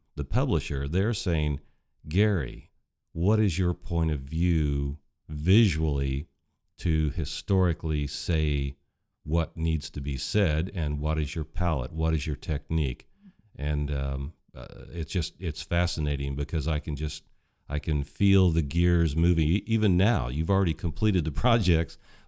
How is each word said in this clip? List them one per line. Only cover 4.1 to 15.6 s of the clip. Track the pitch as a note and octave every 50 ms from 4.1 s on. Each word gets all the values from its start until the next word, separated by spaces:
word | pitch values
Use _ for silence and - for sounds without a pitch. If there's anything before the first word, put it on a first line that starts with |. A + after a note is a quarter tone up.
| D2+ C2+
view | C2+ C#2 D2+ E2 F2 F2 E2+ D#2+ D2+ D2 C#2+ C#2+ C#2 C#2 C#2+ - _ _ _ _ _ -
visually | D2+ D2 D2+ F2+ G2 A#2 A#2 F#2+ D#2+ D#2+ D#2+ D2+ D2 C#2 C#2 C2+ C2+ C#2 - - _ _ _ _ _ _ _ _ _ -
to | - F2 D#2+ D#2 D#2 C#2+
historically | - D#2+ D2 - - - - - G2 F#2+ F#2 F2 D#2 - - D#2 D2+ D2+ C#2+
say | C#2 - - - - E2 D#2+ D#2 D2+ C#2+ C#2+ C#2 C2+ - - _ _ _ _ _ _ _ _ -
what | D2 D#2+ E2 D#2+ - -
needs | E2 D#2+ E2 D#2+ D2+ - -
to | - D2
be | C#2 C#2+ C#2
said, | C2 - - - G#2+ G2 D#2+ D2+ D#2 F2 F#2+ -
and | F2+ D2+ D2 D2 C#2+
what | D2 D#2 D#2 D#2
is | D2+ C#2+ -
your | E2 D2+
palette? | - - - F2+ E2+ D#2 C2 B1 - E2
What | D#2+ D#2+ D#2+ D#2+
is | D2 -
your | D#2 C#2+
technique?" | - - - D2+ C#2+ - - E2 D#2+ D2+ C2 B1+ - - _ _ _ G3+ F#3+ - _ _ _ -
And, | - C#2+ D2 D2+ D2 D2 C#2+
um, | C#2+ C#2 C#2 C#2 C2+ C2+ C#2 D2 - _ _ _ -
uh, | B1+ A#1 - - - - -
it's | - E2+ D#2 -
just, | - F2 D#2+ - - -
it's | F2+ D#2+ D2+ -